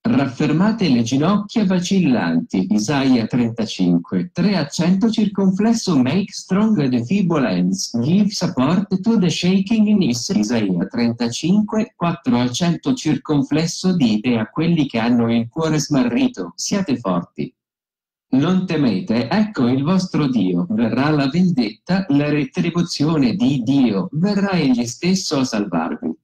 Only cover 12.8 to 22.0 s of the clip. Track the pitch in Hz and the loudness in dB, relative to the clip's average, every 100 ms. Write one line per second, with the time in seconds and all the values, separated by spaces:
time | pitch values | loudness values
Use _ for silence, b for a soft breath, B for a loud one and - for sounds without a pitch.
12.8 | 147 127 156 131 - 151 131 147 160 - | -2 -2 0 -2 0 0 0 0 -2 -2
13.8 | 185 180 123 107 123 117 110 - 165 170 | -2 2 2 2 0 -2 -2 -2 0 2
14.8 | 135 117 113 123 117 117 117 - 160 156 | 0 0 0 2 2 0 -2 -4 -2 -2
15.8 | - 143 123 120 131 - 87 - - 202 | 0 0 2 2 0 -2 -12 -10 -4 -4
16.8 | 185 120 95 92 175 - 143 _ _ _ | -2 -4 -2 -4 -4 -10 -10 _ _ _
17.8 | _ _ _ _ _ 127 156 185 - 160 | _ _ _ _ _ 0 2 0 0 0
18.8 | 135 95 - 117 123 196 214 - 120 131 | 0 0 -2 -2 0 0 0 0 0 0
19.8 | 143 185 185 156 147 120 92 87 90 110 | 0 0 0 -2 0 0 0 0 -2 -2
20.8 | 117 123 143 151 139 170 185 - 110 - | -2 0 0 2 0 2 0 2 -2 -4
21.8 | - 185 | -4 -4